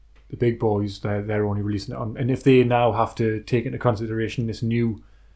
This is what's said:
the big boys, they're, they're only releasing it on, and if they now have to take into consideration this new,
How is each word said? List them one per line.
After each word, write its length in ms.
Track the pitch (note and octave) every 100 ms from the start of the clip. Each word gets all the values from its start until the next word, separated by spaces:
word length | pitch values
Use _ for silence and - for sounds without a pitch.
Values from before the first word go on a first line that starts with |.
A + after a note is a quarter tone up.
| - - -
the 80 | -
big 220 | A#2+ A#2
boys, 400 | A2 G2+ G#2 G2
they're, 220 | G#2+ G#2
they're 240 | G#2+ G#2
only 160 | G#2 G#2
releasing 320 | G2+ G#2 -
it 20 | B2
on, 200 | A2 -
and 120 | B2
if 120 | B2+
they 200 | C#3 B2+
now 280 | A#2+ A#2+ A#2+
have 200 | A2+ A2
to 260 | - A2+ G#2+
take 240 | - A#2+
into 120 | B2+ A#2+
consideration 680 | B2 G#2+ A2+ A2+ G#2+ - A2+
this 140 | -
new, 400 | A2+ A#2 A#2 G#2 - - -